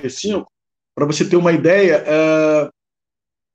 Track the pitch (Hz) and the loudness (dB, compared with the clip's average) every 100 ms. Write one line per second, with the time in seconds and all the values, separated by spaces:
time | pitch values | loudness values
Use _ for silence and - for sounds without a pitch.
0 | 127 - 202 190 - _ _ _ _ - | -12 -8 -6 -6 -8 _ _ _ _ -4
1 | 147 151 165 175 170 160 160 196 185 151 | -4 -2 0 2 2 2 2 2 2 0
2 | 151 156 156 156 156 151 - - _ _ | 0 0 2 2 2 0 -2 -8 _ _
3 | _ _ _ _ _ | _ _ _ _ _